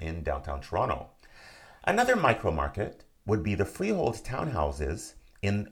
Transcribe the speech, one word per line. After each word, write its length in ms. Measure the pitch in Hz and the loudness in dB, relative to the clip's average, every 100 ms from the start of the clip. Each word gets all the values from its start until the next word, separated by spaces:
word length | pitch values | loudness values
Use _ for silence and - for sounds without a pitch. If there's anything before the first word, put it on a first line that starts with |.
in 240 | 80 82 | -8 -4
downtown 360 | 73 69 71 71 | -4 -4 -4 -8
Toronto. 500 | - 90 123 - - _ - - - - - - | -4 -2 0 -2 -8 _ -20 -20 -20 -20 -20 -4
Another 320 | - 208 247 233 | 2 4 4 4
micro 340 | 135 107 92 | 4 4 2
market 540 | 78 71 98 - - - _ - | 0 0 -2 -6 -8 -20 _ 0
would 180 | 107 | 0
be 100 | 104 | 2
the 100 | 95 | 0
freehold 520 | 98 - 202 190 143 - | -2 -2 0 2 0 -2
townhouses 920 | - 127 156 98 73 71 69 82 - - - - | -6 -4 -2 0 0 0 -4 -6 -10 -18 -20 -6
in 300 | 101 101 101 | -2 0 -2